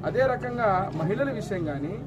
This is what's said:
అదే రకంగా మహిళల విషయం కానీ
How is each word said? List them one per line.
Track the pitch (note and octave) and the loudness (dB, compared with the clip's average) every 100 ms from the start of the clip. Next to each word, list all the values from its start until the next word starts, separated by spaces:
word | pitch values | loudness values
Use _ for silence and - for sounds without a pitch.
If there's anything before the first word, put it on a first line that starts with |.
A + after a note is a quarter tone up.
| C#3+ | 0
అదే | A3 C4 | 4 4
రకంగా | B3 B3 A#3+ A3 F#3 F#3+ D3+ | 2 -2 0 2 2 0 -2
మహిళల | D#3+ A3+ C#4 A#3+ | 0 0 0 -2
విషయం | F#3 F#3+ D#3 | -4 -2 -2
కానీ | C#3 D3 D3+ | -4 -4 -6